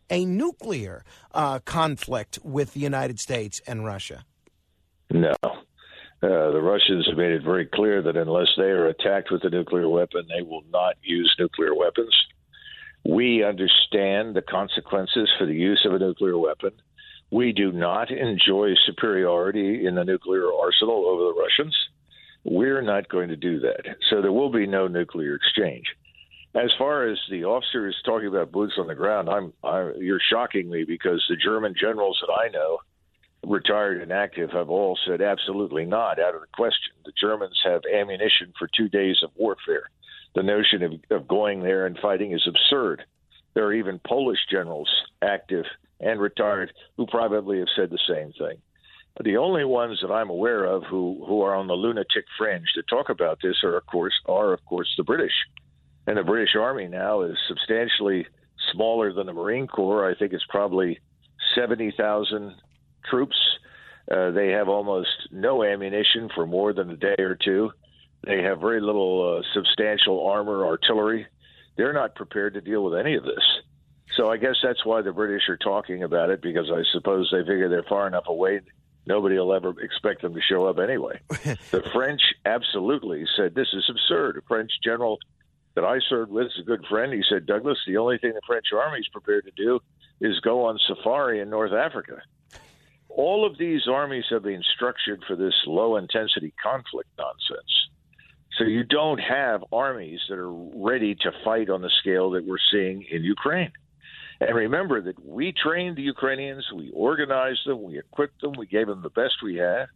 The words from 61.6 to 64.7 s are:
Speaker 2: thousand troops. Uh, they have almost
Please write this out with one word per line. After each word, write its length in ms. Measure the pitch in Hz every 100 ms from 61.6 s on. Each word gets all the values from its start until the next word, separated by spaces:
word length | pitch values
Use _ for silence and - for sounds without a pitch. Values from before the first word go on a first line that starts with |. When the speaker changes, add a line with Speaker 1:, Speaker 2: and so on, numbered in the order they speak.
| 117 113 107
Speaker 2:
thousand 600 | - 107 107 101 107 101 85 _ _ _ _ -
troops. 260 | 127 135 - - - - - - - -
Uh, 200 | 92 90
they 180 | 92 98
have 200 | 101
almost 420 | 98